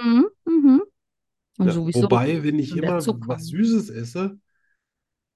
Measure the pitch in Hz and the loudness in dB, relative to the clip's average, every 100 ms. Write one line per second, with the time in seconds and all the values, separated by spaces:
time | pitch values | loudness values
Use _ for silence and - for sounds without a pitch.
0 | 240 240 392 - - 330 277 262 415 _ | 2 2 2 -2 0 4 6 4 2 _
1 | _ _ _ _ _ - 180 170 165 170 | _ _ _ _ _ -2 -2 0 -2 0
2 | 202 185 139 160 147 151 135 170 165 175 | 2 2 2 -2 -2 -2 -4 -4 -2 -2
3 | 160 120 113 127 165 170 226 226 - 113 | -4 -6 -6 -8 -8 -2 0 0 -2 -10
4 | 117 175 196 202 _ _ _ _ _ _ | -10 -6 -6 -8 _ _ _ _ _ _
5 | _ _ _ | _ _ _